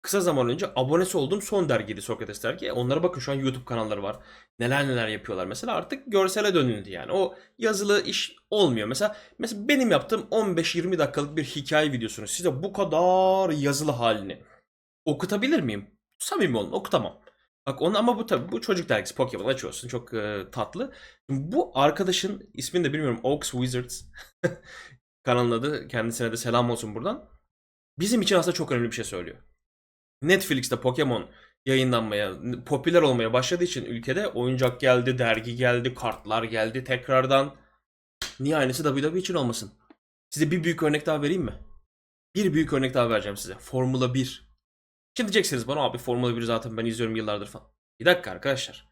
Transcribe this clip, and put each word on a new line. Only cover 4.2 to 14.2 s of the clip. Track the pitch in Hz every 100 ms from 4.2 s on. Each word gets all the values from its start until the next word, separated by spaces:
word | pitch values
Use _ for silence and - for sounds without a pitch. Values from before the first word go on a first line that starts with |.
| - - _ -
Neler | 120 139 139
neler | 123 110
yapıyorlar | 107 - 92 90
mesela, | 113 233
artık | 220 - 269 -
görsele | 202 190 202 208
dönüldü | 180 127 107 98
yani. | 90 62
O | 98 - - - -
yazılı | 220 202 202 208
iş | - - - - _
olmuyor. | 208 170 113 107
Mesela, | 131 202 - - -
mesela | 226 208 226
benim | 285 240
yaptığım | 147 - 220 -
on | 220 208 170
beş | 165 170
yirmi | 175 180
dakikalık | 139 - 147 156
bir |
hikaye | 143 147 131 151 151
videosunu | 127 110 - 104
size | - 175 135
bu | 190
kadar | 190 180 156 180 185 190 190 185
yazılı | 151 139 139 151
halini | 123 117 110